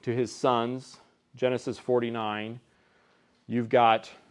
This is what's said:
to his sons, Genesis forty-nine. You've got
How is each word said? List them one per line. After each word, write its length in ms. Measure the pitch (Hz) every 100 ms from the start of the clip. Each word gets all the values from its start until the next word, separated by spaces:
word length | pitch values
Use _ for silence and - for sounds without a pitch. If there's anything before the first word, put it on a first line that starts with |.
to 120 | - 117
his 160 | 113
sons, 680 | - 135 120 117 131 131 - _ _ _ 123
Genesis 440 | 127 123 - 113
forty-nine. 800 | - 123 120 117 110 104 107 120 _ _ _ _ _ _ _ _ -
You've 220 | 117 113
got 400 | 123 117 113 - - _